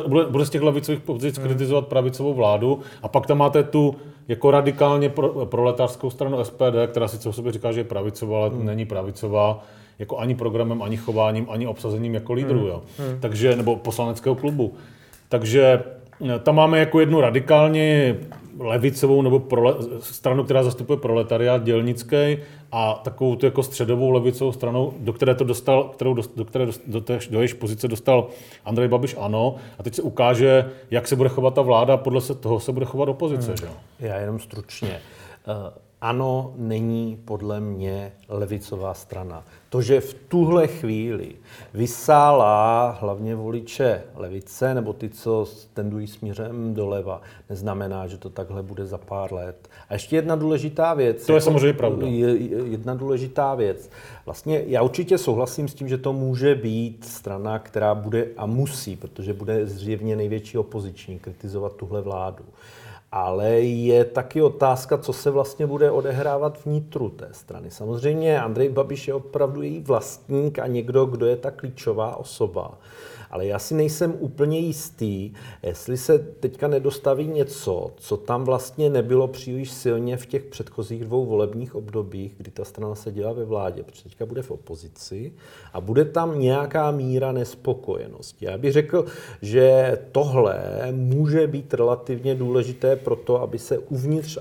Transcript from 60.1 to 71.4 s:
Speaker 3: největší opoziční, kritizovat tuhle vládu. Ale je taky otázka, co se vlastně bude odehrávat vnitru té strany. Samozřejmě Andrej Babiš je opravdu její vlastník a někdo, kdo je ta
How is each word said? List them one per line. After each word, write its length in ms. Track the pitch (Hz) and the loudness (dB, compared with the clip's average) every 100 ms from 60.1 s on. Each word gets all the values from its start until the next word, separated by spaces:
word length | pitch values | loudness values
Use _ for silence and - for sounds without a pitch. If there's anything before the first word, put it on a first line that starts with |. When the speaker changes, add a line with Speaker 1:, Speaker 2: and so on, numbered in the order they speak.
| 107 | -2
Speaker 3:
největší 420 | 104 110 107 120 | -2 -4 -6 -4
opoziční, 640 | 104 110 98 90 - 90 | -4 -6 -10 -12 -16 -16
kritizovat 540 | 95 90 101 98 101 | -14 -14 -10 -6 -8
tuhle 280 | - 90 104 | -8 -8 -6
vládu. 420 | 98 95 92 92 - - - - 110 104 _ | -6 -6 -8 -10 -18 -20 -20 -20 -20 -20 _
Ale 360 | 98 92 92 107 117 | -4 -2 0 2 2
je 440 | 120 117 120 120 120 | 2 0 4 4 4
taky 360 | - 123 160 | 0 -4 2
otázka, 560 | 151 - 131 127 - 143 | 2 4 2 2 0 -4
co 160 | - | -2
se 160 | 127 147 | -4 0
vlastně 380 | 139 135 - 151 | 0 0 -2 -4
bude 240 | 143 147 | 2 2
odehrávat 720 | 131 135 127 143 143 147 147 147 | 4 0 -2 -2 0 -2 -4 -4
vnitru 440 | 151 151 143 117 | -4 -4 -6 -6
té 180 | - - | -8 -16
strany. 400 | - - 87 85 | -18 -16 -16 -14
Samozřejmě 720 | - 107 117 139 156 160 151 | -12 -8 -4 -2 0 2 2
Andrej 280 | 113 110 135 | 0 0 0
Babiš 380 | 131 131 139 - | 0 -2 -4 -6
je 60 | |
opravdu 480 | 135 135 147 139 147 | -6 -4 -2 -2 -2
její 180 | 147 160 | -8 -6
vlastník 800 | 143 117 - - - 139 147 143 | 0 0 -2 -12 -6 -2 -2 -2
a 80 | 123 | -4
někdo, 380 | 120 117 127 131 | -4 0 2 2
kdo 200 | 120 120 | 2 0
je 100 | |
ta 160 | 120 | 0